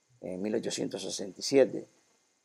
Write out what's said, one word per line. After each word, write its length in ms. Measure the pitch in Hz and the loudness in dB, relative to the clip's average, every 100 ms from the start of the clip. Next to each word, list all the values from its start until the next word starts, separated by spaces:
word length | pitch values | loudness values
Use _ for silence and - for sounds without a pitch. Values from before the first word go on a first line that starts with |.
| _ - | _ -14
en 200 | 95 92 | -8 -4
mil 140 | 104 | -2
ochocientos 480 | 107 101 - 113 98 | 0 -2 -4 -4 -4
sesenta 380 | 95 - 98 90 | -6 -6 -8 -8
y 20 | |
siete, 440 | - 139 120 107 - _ _ _ _ _ | 2 6 6 2 -10 _ _ _ _ _